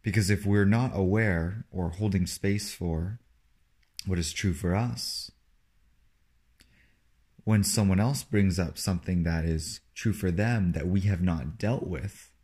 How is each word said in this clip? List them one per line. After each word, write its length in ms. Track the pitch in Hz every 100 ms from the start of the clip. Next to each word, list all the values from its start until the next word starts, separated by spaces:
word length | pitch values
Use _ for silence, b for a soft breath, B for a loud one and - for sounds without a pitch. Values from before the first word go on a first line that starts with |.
Because 300 | - 101 92
if 160 | 101 101
we're 180 | 101
not 260 | 101 113 127
aware 720 | - 92 104 110 87 82 104 -
or 200 | - 87
holding 360 | 85 107 95 87
space 460 | - 101 101 -
for 480 | - 90 80 87 113 _ _ _ _ _ _ _ _ -
what 120 | 90
is 140 | 78
true 220 | - 101
for 200 | 82 90
us, 560 | 92 120 120 - - - _ _ _ _ _ _ _ _ _ _ _ _ _ b b b b b b _ _
when 180 | - 110
someone 380 | 98 - 98 95
else 240 | 113 139
brings 340 | - 107 98 87
up 200 | 85 -
something 440 | - 90 - 90
that 220 | 82 82
is 360 | 82 80 78 - _
true 200 | - 113
for 160 | 101 92
them 420 | 85 107 117 92
that 160 | 80 80
we 140 | 98
have 180 | 98 95
not 380 | 90 80 67 -
dealt 280 | 104 120 -
with 460 | 87 101 - - _